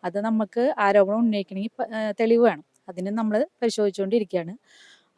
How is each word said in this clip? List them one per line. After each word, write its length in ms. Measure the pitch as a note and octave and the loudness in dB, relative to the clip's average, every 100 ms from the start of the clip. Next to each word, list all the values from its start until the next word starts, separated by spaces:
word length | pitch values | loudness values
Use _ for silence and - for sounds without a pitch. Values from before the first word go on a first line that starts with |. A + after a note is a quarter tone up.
അത് 140 | F#3 G3 | -8 -4
നമുക്ക് 540 | G#3+ A3 G#3 - B3+ - | -2 -2 -2 -2 -2 2
ആരോപണം 400 | G3+ G3+ F#3+ G#3+ | 4 4 4 2
ഉന്നയിക്കണമെങ്കിൽ 540 | A#3 G#3 F#3+ F#3+ G#3+ - | 0 0 -4 -6 -8 -8
പ-, 100 | B3 | -8
ഏ, 60 | A3 G#3+ G3+ | -6 -6 -2
തെളിവ് 220 | A3+ A#3 | 2 4
വേണം. 200 | A#3 G3+ - _ - | 4 2 -6 _ -16
അതിന് 220 | F3 F#3 | -10 -6
നമ്മൾ 360 | A3 A3 G#3 D4 _ | -2 0 0 -2 _
പരിശോധിച്ചുകൊണ്ടിരിക്കുകയാണ്. 920 | A#3 A3 G#3 F#3+ G3 A#3 G#3 F3+ E3 G#3 _ - - _ _ | -4 0 -2 -2 0 0 0 -4 -6 -12 _ -20 -20 _ _